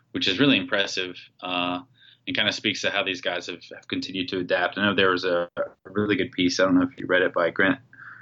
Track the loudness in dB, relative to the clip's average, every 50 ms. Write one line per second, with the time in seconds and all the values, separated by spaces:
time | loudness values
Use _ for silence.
0 | _ _ -6 -4 -2 0 2 2 4 4 4 2 2 0 -2 -2 -2 -2 -2 -6
1 | -6 -6 -8 -14 -18 -20 _ -12 -8 -4 -2 -2 -2 -2 -2 -4 -8 _ _ _
2 | -20 -20 -20 _ -10 -4 -2 0 0 0 0 0 -2 -2 -2 0 -2 -2 0 0
3 | -2 -2 -4 -2 -2 -4 -4 -4 -6 -8 -10 -12 -14 -18 -18 -16 -10 -6 -6 -6
4 | -6 -6 -4 -6 -4 -4 -4 -4 0 0 0 2 0 0 0 2 2 2 4 4
5 | 4 4 4 2 2 0 0 0 0 -2 -4 -6 -6 -6 -8 _ -14 -6 -2 -2
6 | 0 0 2 0 0 -4 0 0 0 2 4 2 2 4 4 4 2 2 -2 -8
7 | -2 2 2 4 2 2 2 0 0 0 2 2 2 2 2 -2 -6 _ -20 -20
8 | -20 -20 -20 -20